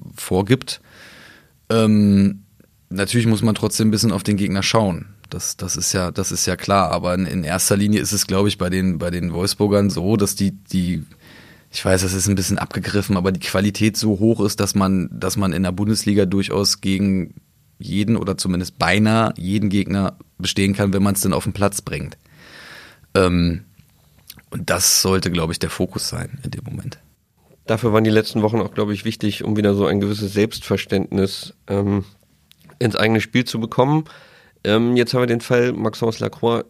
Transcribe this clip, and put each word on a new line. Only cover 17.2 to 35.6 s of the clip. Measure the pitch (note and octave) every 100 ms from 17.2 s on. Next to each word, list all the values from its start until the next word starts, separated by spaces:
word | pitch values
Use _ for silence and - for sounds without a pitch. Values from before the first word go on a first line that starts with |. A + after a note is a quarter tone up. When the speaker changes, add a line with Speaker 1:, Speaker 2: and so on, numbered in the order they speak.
| E2 - - _ _ -
Speaker 1:
jeden | G#2+ F#2+ G#2 A2+
oder | F#2+ F#2
zumindest | F#2 F2+ F2+ -
beinahe | E2 G2 G#2+ A2+ A2 -
jeden | F2+ G#2 G2+
Gegner | G2+ - G2 F#2+ - - -
bestehen | F#2+ - G2
kann, | G2 G2+
wenn | G2
man's | G2+ F#2+
denn | G2
auf | E2+
den | G#2
Platz | F#2+ G2+ -
bringt. | - - C#3+ - _ - - - - - - - _
Ähm, | G2 F#2 F2 E2+ E2 - _ _ _ _ _ - - -
und | - F2+
das | F2+ - -
sollte, | F#2+ F#2+ F2+
glaub | E2+ E2
ich, | E2+
der | E2
Fokus | - F#2 - -
sein | - F2 -
in | -
dem | -
Moment. | - G#2 - - _ _ _ _ _ _ -
Speaker 2:
Dafür | A2 A#2+
waren | G#2+ A2
die |
letzten | G#2+ G#2+ A2+
Wochen | G#2+ A2+
auch, | G2+
glaub | - G#2
ich, | G2+
wichtig, | A2 A2+ G#2+ -
um | - G#2+
wieder | G#2 G2+
so | F2
ein | G2+
gewisses | G2+ G#2 G2+
Selbstverständnis, | G2+ A2+ - - G2 - G2 - G2 F#2+ - - - -
ähm, | G2 G2+ G2+ G2 - _ _ _ _ - -
ins | B2 -
eigene | A2 A2
Spiel | G#2+ B2+
zu | B2 A#2
bekommen. | A2+ - C3 D#3 D#3 - - - _ _
Ähm, | - A2 A#2 B2
jetzt | A#2+
haben | B2+
wir | B2
den | A#2
Fall, | - B2